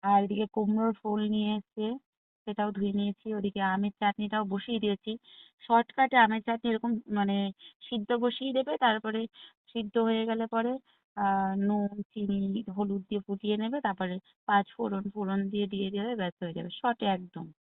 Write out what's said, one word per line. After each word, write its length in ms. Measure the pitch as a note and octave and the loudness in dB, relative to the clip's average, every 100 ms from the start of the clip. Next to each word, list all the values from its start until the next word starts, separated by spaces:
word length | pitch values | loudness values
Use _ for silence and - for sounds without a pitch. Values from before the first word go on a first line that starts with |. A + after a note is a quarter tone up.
আর 160 | G3 G3+ G3+ | 6 4 4
এদিকে 200 | G3+ G#3+ - | 0 -2 0
কুমড়োর 380 | G#3 G#3+ A3+ A3 | 0 2 2 0
ফুল 200 | G#3+ G#3+ G#3+ | -2 -2 0
নিয়ে 180 | G#3+ G#3 G#3 | 0 0 -2
এসে 280 | - - G#3+ B3+ _ _ _ _ - | -6 -6 -4 -6 _ _ _ _ -10
সেটাও 240 | G#3 G#3 G3 | -2 -2 0
ধুয়ে 160 | G3+ G3+ | 0 0
নিয়েছি। 280 | G3+ G3 A3 G#3+ | -2 -4 -6 -2
ওদিকে 240 | G3+ G3 G3 | -2 0 0
আমের 200 | F#3+ G3+ - | 2 0 0
চাটনিটাও 440 | G#3 G3+ G#3 G#3+ G#3 | 0 0 -2 -2 -2
বসিয়ে 260 | G3 - A3+ | -4 -2 -2
দিয়েছি। 280 | G#3+ G3+ - A3+ _ - - _ - | 0 -2 -4 -10 _ -20 -20 _ 4
শর্টকাটে 520 | A#3 A#3 - C4+ B3+ A3+ | 4 4 2 4 6 6
আমের 160 | A3 G#3+ | 4 -2
চাটনি 200 | A#3 A#3+ | -2 0
এরকম, 200 | A3 A#3+ A3+ - G#3 | 0 0 -4 -2 -2
মানে 160 | G3+ G3+ G3 G3 - _ - | 0 2 0 -4 -20 _ -8
সিদ্ধ 220 | A#3+ G#3 A#3+ | -6 0 2
বসিয়ে 280 | A#3+ A#3 C4 B3+ | 2 0 -2 -2
দেবে, 160 | C4+ D4+ B3 | -2 2 2
তারপরে 340 | A3 A3 A3 A3+ - - _ _ | 2 0 -4 -4 -10 -20 _ _
সিদ্ধ 240 | A3+ G#3 A#3 A3+ | -6 -2 2 4
হয়ে 160 | A3+ A3+ | 2 0
গেলে 160 | A3+ A3+ | -2 0
পরে, 180 | A3+ A#3 C4 _ _ _ - | 0 0 -2 _ _ _ -2
আহ, 300 | G3+ G3 F#3+ G3 G3 | 0 2 0 0 2
নুন, 340 | G#3 G3+ G3+ G3+ | 2 0 -4 -10
চিনি, 260 | - G3+ G3 G3 G3 G#3+ F#3+ | -6 -2 0 0 -2 -4 -4
হলুদ 240 | G#3 G3 F#3+ | -2 -2 -4
দিয়ে 120 | G#3 G3 | -6 -4
ফুটিয়ে 280 | G3 G#3 G#3 | -6 -2 -2
নেবে, 140 | A3 C#4 A#3+ | -2 -2 -2
তারপরে 280 | F#3 F#3 F3+ _ _ - | -2 -4 -4 _ _ 2
পাঁচ 200 | G#3 G3 - | 2 2 -4
ফোড়ন, 280 | A3+ G3 G3+ | -4 -2 -4
ফোড়ন 260 | G#3 G3 G3 G3 | -4 -2 0 0
দিয়ে, 160 | G3+ G3+ | -2 -2
দিয়ে 140 | G3 G3 G3+ | -2 -4 -2
দেবে, 160 | G#3+ A#3+ | -4 -2
ব্যাস 200 | F3+ - | -4 -4
হয়ে 140 | F3 F3+ | -8 -6
যাবে, 120 | F3 - | -8 -4
শর্টে 260 | B3 A#3 G#3+ F#3+ | -4 0 0 0
একদম। 280 | F3+ E3+ E3 D#3 | -4 -12 -12 -14